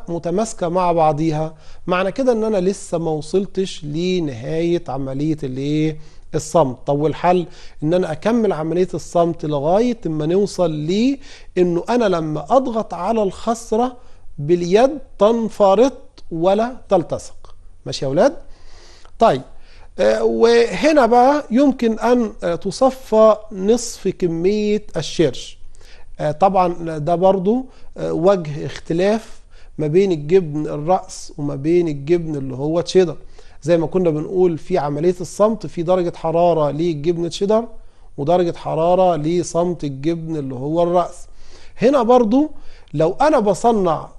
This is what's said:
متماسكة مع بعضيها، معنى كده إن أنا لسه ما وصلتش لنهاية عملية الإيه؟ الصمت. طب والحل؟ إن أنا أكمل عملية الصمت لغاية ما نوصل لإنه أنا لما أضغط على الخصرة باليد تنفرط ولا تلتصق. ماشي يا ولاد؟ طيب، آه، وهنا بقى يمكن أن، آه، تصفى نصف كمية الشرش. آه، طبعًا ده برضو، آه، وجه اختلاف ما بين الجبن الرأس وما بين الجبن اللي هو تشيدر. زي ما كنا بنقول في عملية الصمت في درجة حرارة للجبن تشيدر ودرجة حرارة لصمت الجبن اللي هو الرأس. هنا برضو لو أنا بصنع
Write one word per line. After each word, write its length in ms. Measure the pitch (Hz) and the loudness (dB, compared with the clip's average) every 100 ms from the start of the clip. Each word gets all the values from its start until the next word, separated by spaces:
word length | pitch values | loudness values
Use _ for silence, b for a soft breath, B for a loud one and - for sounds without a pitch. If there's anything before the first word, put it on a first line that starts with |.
| - | -4
متماسكة 640 | 170 170 175 220 - 175 | -6 -2 -2 -4 -4 -2
مع 220 | 175 180 | 0 2
بعضيها، 640 | 170 156 151 160 151 156 156 b b - | 4 2 2 0 -2 -4 -8 b b -2
معنى 240 | 180 190 | 0 0
كده 200 | 190 262 | 0 0
إن 120 | 226 | 2
أنا 140 | 220 214 | 0 0
لسه 400 | 180 202 - 170 | 0 -2 -4 -4
ما 140 | 165 | -2
وصلتش 720 | 156 147 190 202 - 190 - 147 | -4 -2 -2 -2 -4 -6 -6 -8
لنهاية 1000 | 151 180 180 156 117 135 160 170 170 165 | -4 -2 -2 -2 -6 -6 -2 0 -2 -4
عملية 500 | 131 135 135 151 151 | -6 -6 -4 -2 -2
الإيه؟ 560 | 147 127 143 151 156 156 b b - 156 | -4 -6 -2 0 0 -2 b b -8 -6
الصمت. 420 | - 175 139 117 - | 0 2 2 -2 -4
طب 140 | 143 | 0
والحل؟ 460 | 156 - 175 180 165 B B B | 0 0 2 2 -2 B B B
إن 100 | 147 | 0
أنا 180 | 180 180 | 0 0
أكمل 420 | 156 202 240 208 | -2 0 2 0
عملية 340 | 160 156 170 185 | -2 -2 0 -2
الصمت 520 | 170 - 175 170 165 156 | -4 -2 0 2 0 -4
لغاية 520 | 147 143 190 247 240 165 | -2 2 2 2 0 -4
ما 200 | 156 151 | -2 0
نوصل 460 | 185 202 - 175 | 2 0 0 -2
لإنه 1120 | 156 151 196 247 277 - - - - 175 170 - | -2 -2 2 2 0 -6 -18 -6 0 2 2 0
أنا 160 | 240 220 | 0 2
لما 520 | 170 156 151 - 247 | 0 -2 -4 2 2
أضغط 360 | 269 220 202 | 2 -2 -4
على 300 | 170 185 226 | -4 -2 0
الخصرة 720 | 202 - - 233 - 220 247 254 b b b - | -2 -2 -4 -4 -2 0 0 -4 b b b -8
باليد 540 | 147 175 175 196 262 294 - - | 0 0 4 4 4 2 -10 2
تنفرط 720 | 202 233 220 - 202 196 262 - - - - | 2 4 -2 2 4 6 4 0 -14 -16 -10
ولا 460 | 165 175 202 233 254 - | -2 2 2 0 -6 0
تلتصق. 680 | 190 156 131 - - - - - - - | 0 0 -6 -8 -14 -16 -16 -18 -14 -10
ماشي 200 | - 139 | -6 -2
يا 40 | |
ولاد؟ 260 | 147 247 339 - b b b b b b - | 2 2 2 -8 b b b b b b 2
طيب، 220 | 226 139 135 b b b b - | 4 4 -2 b b b b 0
آه، 240 | 180 220 | 2 2
وهنا 840 | 226 226 226 233 226 180 285 311 233 | 0 4 6 6 4 2 4 6 6
بقى 400 | 240 254 294 285 | 6 6 4 2
يمكن 480 | 226 285 254 233 220 | 2 4 2 0 0
أن، 340 | 220 247 220 - | 2 2 2 -2
آه، 120 | 180 170 | -4 -2
تصفى 800 | 196 - 262 262 - 220 220 208 - | -4 0 0 0 0 6 6 6 -2
نصف 560 | 202 190 233 - - 190 | -4 0 0 0 -6 -6
كمية 760 | - 180 165 180 214 208 208 - 170 | -2 -2 0 0 0 0 -2 -2 -6
الشرش. 600 | 147 - 151 - - - - b b b b - | -4 0 0 0 -10 -14 -14 b b b b -6
آه، 120 | 151 | -4
طبعًا 640 | 151 190 190 180 175 165 160 | 2 2 4 2 0 -6 -4
ده 180 | 151 175 | -2 2
برضو، 500 | 190 196 180 240 262 b b - | 4 4 2 0 -2 b b -8
آه، 160 | 160 | -4
وجه 520 | 165 175 196 151 147 160 | 2 2 2 0 -6 -8
اختلاف 760 | - - 165 190 220 - - - b b - | -10 -4 0 2 0 -4 -14 -18 b b -6
ما 100 | 151 | 0
بين 240 | 165 196 | 2 2
الجبن 560 | 165 143 190 165 147 151 | 0 2 2 2 -4 -6
الرأس 680 | 151 151 185 - - - - | -6 0 0 -2 -14 -14 -8
وما 180 | 143 143 | -6 -4
بين 320 | 143 175 170 | 0 2 2
الجبن 480 | 143 139 175 160 151 | -4 0 0 0 -6
اللي 200 | 135 127 | -6 -6
هو 260 | 147 170 | -2 -2
تشيدر. 360 | 165 185 180 135 - b b b | 2 2 2 -2 -14 b b b
زي 140 | 143 170 | 0 2
ما 100 | 156 | 2
كنا 220 | 185 175 | 0 0
بنقول 480 | 151 - 190 180 156 | 0 -2 2 2 0
في 200 | - 180 | -2 -2
عملية 380 | 147 147 170 180 | -2 0 0 0
الصمت 460 | 170 - 208 226 156 | -6 0 2 2 -6
في 160 | 170 | -6
درجة 300 | 165 185 170 - | 0 0 0 -4
حرارة 560 | 165 165 175 165 147 | -2 2 4 4 0
للجبن 580 | 143 175 151 147 165 170 | 0 -2 -2 -2 -2 -4
تشيدر 380 | - 196 214 233 - b b b - | -2 2 2 0 -10 b b b -6
ودرجة 400 | 143 180 175 151 | 0 2 2 -2
حرارة 580 | - 147 165 180 185 165 | -6 0 2 4 4 2
لصمت 680 | 151 175 151 165 175 170 | 0 -2 -2 -2 -2 -2
الجبن 520 | 147 135 147 170 160 160 | -6 -4 -4 -4 -4 -6
اللي 200 | 135 123 | -6 -8
هو 280 | 139 165 | -4 0
الرأس. 440 | 175 175 170 - - b b b b - | 2 2 0 -6 -16 b b b b 0
هنا 220 | 226 277 | 2 4
برضو 480 | 226 247 220 254 302 b b b b | 4 4 6 2 2 b b b b
لو 240 | 147 156 202 | 0 0 2
أنا 180 | 294 302 | 2 4
بصنع 720 | 208 185 233 226 180 151 - | 2 2 2 2 2 0 -6